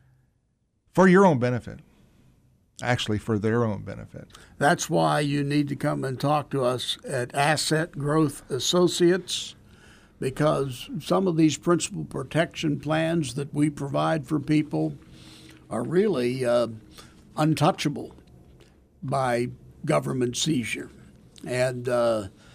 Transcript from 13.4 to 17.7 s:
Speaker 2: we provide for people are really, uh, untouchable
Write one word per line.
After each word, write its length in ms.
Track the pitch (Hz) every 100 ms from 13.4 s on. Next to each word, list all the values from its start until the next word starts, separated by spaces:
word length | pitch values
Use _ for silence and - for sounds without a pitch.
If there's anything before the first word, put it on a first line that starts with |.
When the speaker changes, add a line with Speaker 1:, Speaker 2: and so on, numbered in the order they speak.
| 143
Speaker 2:
we 160 | 147 147
provide 580 | 139 139 139 156 160 127
for 120 | 151
people 560 | 139 151 151 156 160 143 - - - - - - -
are 140 | 110
really, 600 | 123 165 220 151 123 131 123
uh, 220 | 120 113 113 - - - - - -
untouchable 800 | 156 156 151